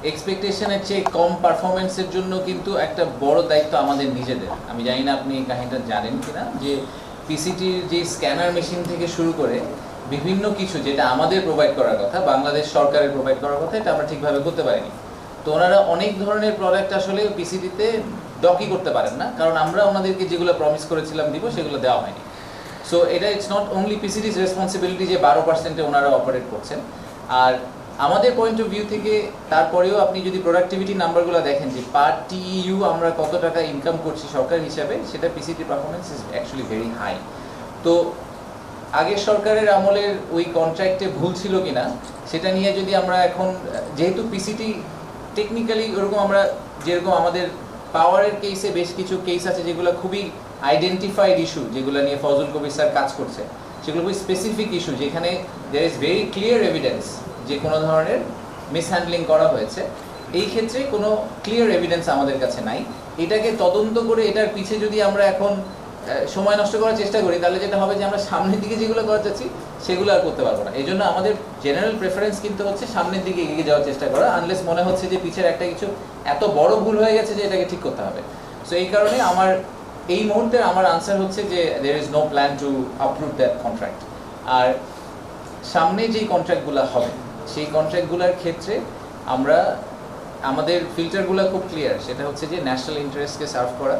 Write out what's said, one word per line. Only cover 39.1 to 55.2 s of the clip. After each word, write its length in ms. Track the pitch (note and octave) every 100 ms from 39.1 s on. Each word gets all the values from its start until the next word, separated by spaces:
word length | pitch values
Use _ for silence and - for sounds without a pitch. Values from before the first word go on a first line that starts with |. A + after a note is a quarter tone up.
| G3+ G#3
সরকারের 400 | G#3 G#3 G#3+ G#3 G3
আমলের 360 | G3 G3+ G3+ G3 - E3+
ওই 80 | E3+ E3
কন্ট্রাক্টে 480 | E3 D#3+ F#3+ F#3 F#3+ C#3
ভুল 140 | F3 F3+
ছিল 120 | G3+ F#3 D#3
কিনা 180 | B2+ - - - - -
সেটা 180 | D#3+ F#3 F#3+
নিয়ে 140 | G3 F#3+
যদি 140 | F#3 G3
আমরা 140 | F3+ F3+ F3+
এখন, 200 | F3+ F#3 F#3 - - - C#3
যেহেতু 240 | F3 F#3+ A3+
পিসিটি 360 | G3 G#3 G#3+ A3 F#3+ C3+ - - - - G#3
technically 520 | G#3 A3+ A3+ G#3+ A3 F#3+
ওরকম 200 | G3 G#3 G3
আমরা 140 | G3 G3 - - - E3
যেরকম 260 | F3 F3+ F3+
আমাদের 260 | F3+ F3+ F3+ - - - - D#3+
পাওয়ারের 380 | F3 F#3+ G3+ G3+
কেসে 260 | G3+ F#3+ G#3 E3+
বেশ 120 | F3 F#3+
কিছু 160 | F3+ F#3 -
কেস 160 | F3 F#3
আছে 120 | F3 E3+
যেগুলো 220 | E3 F3 -
খুবই 200 | F#3 G3+ F3+ - - - C#3
আইডেন্টিফাইড 680 | D3+ F3+ F#3 G3 G3+ G3 F3+ E3
ইস্যু, 160 | D3+ A2
যেগুলো 240 | B2 C3 C#3 C#3
নিয়ে 120 | C#3+
ফজল 240 | C#3+ C#3+ D3
কবির 200 | D3+ C#3+ C#3+
স্যার 140 | D3+ C#3
কাজ 100 | - -
করছে, 240 | B2+ - - - - -
সেগুলো 180 | - D#3
খুবই 140 | F3+ G3
স্পেসিফিক 440 | - F#3 G#3+ G#3 G#3+ F3
ইস্যু, 140 | D#3+ B2+
যেখানে 280 | C#3+ E3